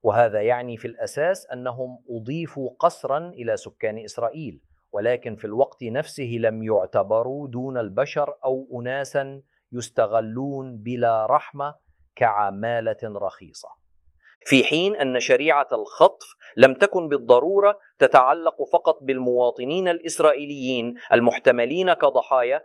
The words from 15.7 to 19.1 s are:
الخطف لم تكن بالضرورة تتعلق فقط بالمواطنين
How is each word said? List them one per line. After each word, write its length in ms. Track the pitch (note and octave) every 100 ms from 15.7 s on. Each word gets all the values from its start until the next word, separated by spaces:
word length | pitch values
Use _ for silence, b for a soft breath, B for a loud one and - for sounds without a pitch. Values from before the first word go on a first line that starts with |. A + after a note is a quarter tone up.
الخطف 540 | A#2 G2+ - E3+ - - _ B -
لم 180 | C3
تكن 340 | C3 G3+ F#3+ E3
بالضرورة 680 | C#3+ A#2+ B2 D3+ G3 G3+ G3+ b _
تتعلق 640 | C3+ C#3 B2+ E3 E3 - C#3
فقط 300 | - - D#3
بالمواطنين 840 | C3+